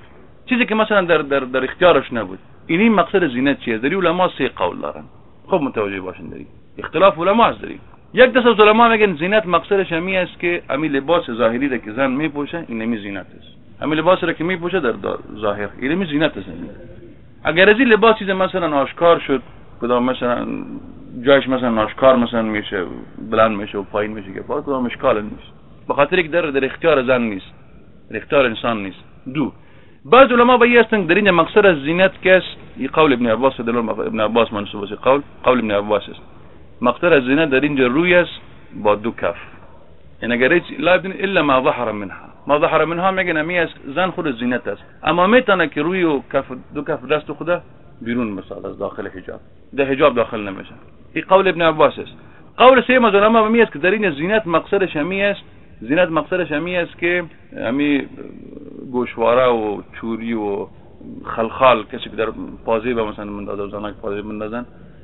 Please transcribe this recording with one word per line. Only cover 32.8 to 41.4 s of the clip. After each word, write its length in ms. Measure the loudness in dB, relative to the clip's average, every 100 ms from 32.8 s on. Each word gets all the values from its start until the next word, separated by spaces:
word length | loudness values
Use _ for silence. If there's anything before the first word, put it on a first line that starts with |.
| -4
قول 260 | 2 4
ابن 140 | 4 2
عباس، 340 | 2 0 0
در 160 | -4 -2
ابن 420 | -2 -4 -4 -2
عباس 340 | 0 2 0
منصوب 300 | -2 -8 -10
است، 100 | -10
قول، 280 | -2 2 2 0 -4
قول 160 | 0 2
ابن 120 | 2
عباس 380 | -2 0 -2 -2
است. 120 | -18 -20 -20 -20 -20 -20 -4
مقصر 320 | -2 0 4
از 100 | 4
زینت 260 | 4 0 2
در 100 | 2
اینجا 280 | 0 2 2
روی 280 | 2 2 2
است 160 | 2 -6 -20 -20 -18 -2
با 120 | 0 0
دو 160 | -2
کف. 240 | -4 -6 -6 -14 -20 -20 -20 -20 -20 -20 -10
یعنی 120 | -4
اگر 200 | 0 2
هیچ 100 | 2 -2 -4
لا 160 | 2 2
یبدین 180 | 0 -6
الا 220 | -2 0